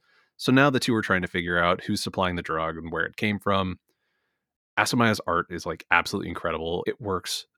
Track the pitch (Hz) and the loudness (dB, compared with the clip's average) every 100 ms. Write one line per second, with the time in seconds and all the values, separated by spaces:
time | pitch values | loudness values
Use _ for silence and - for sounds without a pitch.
0 | _ _ _ - - 131 143 127 - 113 | _ _ _ -4 4 6 6 4 2 0
1 | - 95 87 90 87 87 87 92 - 101 | 2 0 0 -2 0 2 2 2 0 -4
2 | 98 98 90 87 85 80 80 80 82 82 | -4 -2 -2 -2 -4 -4 -4 -6 -6 -4
3 | 85 - 107 101 101 98 92 87 _ _ | -4 -2 -2 -2 0 0 0 -6 _ _
4 | _ _ _ _ _ _ _ - 107 127 | _ _ _ _ _ _ _ 0 2 4
5 | 117 104 - 85 - 85 87 82 - 87 | 2 2 0 -2 -2 -6 -6 -6 2 2
6 | - 101 87 85 87 80 82 87 - - | 2 -4 -6 -6 -4 -2 -2 -4 -4 -4
7 | 101 90 - - - | -4 -4 -4 -8 -10